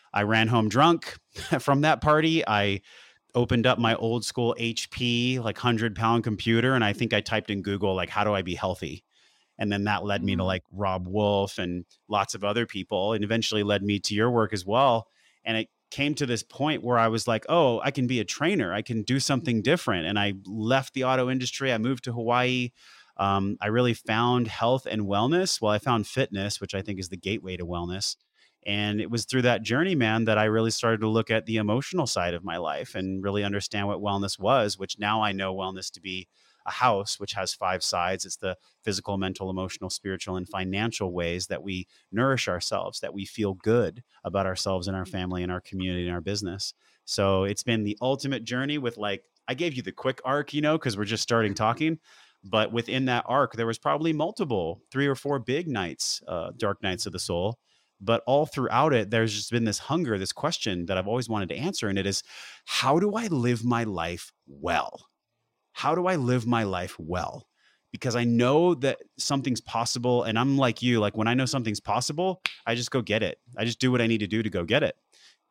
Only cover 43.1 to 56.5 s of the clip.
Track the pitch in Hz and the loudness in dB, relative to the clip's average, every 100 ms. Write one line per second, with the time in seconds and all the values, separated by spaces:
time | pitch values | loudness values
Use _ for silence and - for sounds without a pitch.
43.1 | 95 98 - 104 92 107 120 95 87 - | -8 -12 -4 -2 -2 0 2 2 -4 -20
44.1 | _ - 95 95 90 - 95 90 95 90 | _ -4 -2 -2 -2 -2 -2 -2 -4 -4
45.1 | 95 90 92 87 90 - 95 92 90 87 | -6 -4 -4 -4 -6 -6 -6 -4 -2 -2
46.1 | 87 85 104 98 95 - - _ _ - | -4 -4 -4 -4 -6 -8 -10 _ _ -8
47.1 | - 98 95 98 104 - 113 104 101 127 | 2 4 4 2 -2 -2 0 0 -2 -2
48.1 | 135 139 131 113 123 135 147 123 113 104 | -2 -2 -6 -4 -4 -2 -2 -4 -4 -4
49.1 | 98 - _ - 131 175 127 98 - 131 | -4 -8 _ -8 -4 -2 -4 -8 -4 -4
50.1 | 131 127 143 147 143 151 160 135 101 104 | -2 -2 -2 -2 0 2 2 0 -2 -2
51.1 | 110 - 117 107 98 107 117 156 160 _ | -2 2 2 2 2 0 2 0 -2 _
52.1 | - - _ 98 107 107 117 113 131 131 | -20 -20 _ 0 2 2 0 -2 0 0
53.1 | 120 - 131 139 113 113 110 147 147 160 | 0 2 2 2 0 -2 -2 0 0 0
54.1 | 156 160 220 156 107 82 85 _ 131 143 | 0 -2 -4 -2 0 -2 -6 _ 0 0
55.1 | 131 143 139 117 139 170 117 87 71 - | 0 -2 -2 0 -2 -2 -4 -4 -4 -6
56.1 | - - 85 90 | -6 -6 -6 -6